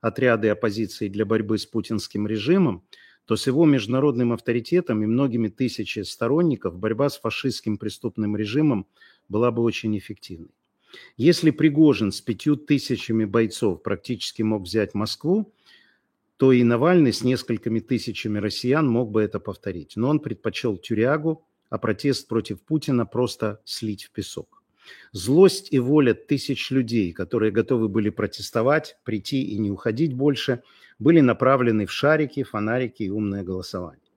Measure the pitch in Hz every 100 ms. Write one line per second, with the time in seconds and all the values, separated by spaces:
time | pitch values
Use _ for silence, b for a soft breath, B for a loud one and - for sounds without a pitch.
0 | 117 - 123 113 107 104 113 104 104 -
1 | 104 101 104 110 101 107 - 113 - 110
2 | - 101 104 110 107 185 165 87 _ b
3 | b b _ 110 - 131 165 139 101 127
4 | 147 120 120 117 - 120 117 175 175 110
5 | 107 117 139 117 110 - 127 - 101 -
6 | 98 - 117 147 175 135 95 87 107 110
7 | 143 - - - 135 117 - 104 107 -
8 | 117 107 107 104 107 127 156 113 95 b
9 | b b _ 104 120 117 117 107 113 104
10 | - 101 - 85 82 _ _ _ B B
11 | B - 131 170 160 147 156 143 156 113
12 | 107 - - 107 - 143 - 143 - 123
13 | - 110 107 113 113 - 113 87 - 101
14 | - 120 - - 107 107 87 107 101 101
15 | 107 - 151 202 208 b b b b b
16 | b _ _ _ 131 127 120 120 151 180
17 | 139 - 123 127 - 113 - 110 - 123
18 | - - 110 104 101 - 123 147 147 117
19 | 120 104 107 - - 92 - 87 - -
20 | 123 151 147 104 113 - 123 95 - 107
21 | 120 156 156 156 _ _ _ 117 113 107
22 | 143 131 - 117 101 98 _ 156 - 127
23 | 117 - 123 - 107 107 - - 110 101
24 | - - 101 - - _ _ _ B B
25 | B 101 90 147 190 - - 135 120 151
26 | 131 113 - 143 - 131 - 135 117 117
27 | 92 82 92 120 110 104 110 127 110 101
28 | 104 - 107 - 104 117 117 156 - -
29 | - 110 - 139 131 104 104 98 120 110
30 | 160 127 143 139 - 120 b b b b
31 | 120 165 131 110 123 135 123 107 101 -
32 | 143 156 147 - 131 107 104 123 123 _
33 | 101 104 104 98 90 92 90 92 87 -
34 | _